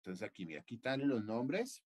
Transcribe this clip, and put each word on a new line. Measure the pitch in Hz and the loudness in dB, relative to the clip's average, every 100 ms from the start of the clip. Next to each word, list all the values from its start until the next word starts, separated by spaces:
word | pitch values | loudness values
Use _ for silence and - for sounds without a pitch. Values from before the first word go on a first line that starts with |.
Entonces | 190 92 - | -6 -6 -6
aquí, | - - | -6 -8
mira, | 107 | -8
aquí | - 117 | -8 -4
están | 127 135 143 | 0 2 4
los | 120 | 2
nombres. | 104 113 131 180 254 - _ | 2 0 2 2 0 -4 _